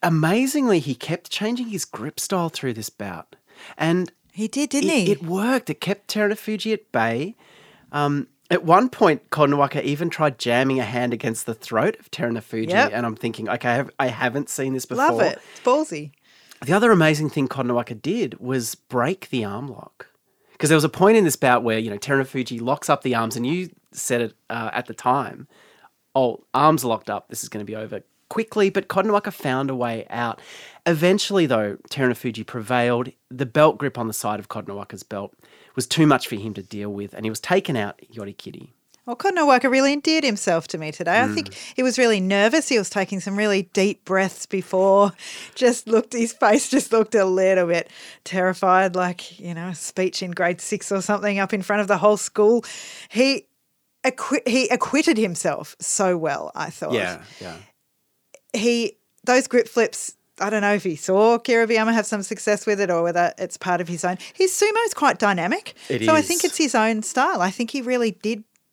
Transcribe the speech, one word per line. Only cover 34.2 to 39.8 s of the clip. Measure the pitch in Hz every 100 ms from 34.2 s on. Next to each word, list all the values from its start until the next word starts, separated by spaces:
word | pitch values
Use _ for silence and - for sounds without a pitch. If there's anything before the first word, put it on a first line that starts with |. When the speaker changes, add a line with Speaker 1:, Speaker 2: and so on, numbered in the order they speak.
| 110 104
Speaker 1:
of | 98
Kotonowaka's | 110 101 101 101 95
belt | - 101 101 _ _ _ _ -
was | -
too | - 151
much | 131 -
for | 107
him | 110
to | 98
deal | 92 104 101
with, | 101 101
and | - 110
he |
was | 107
taken | - 196 185 123
out | 101 - _
yorikiri. | 110 101 - 92 - - _ _ _
Speaker 2:
Well, | -
Kotonowaka | 240 392 359 294 254 262
really | 262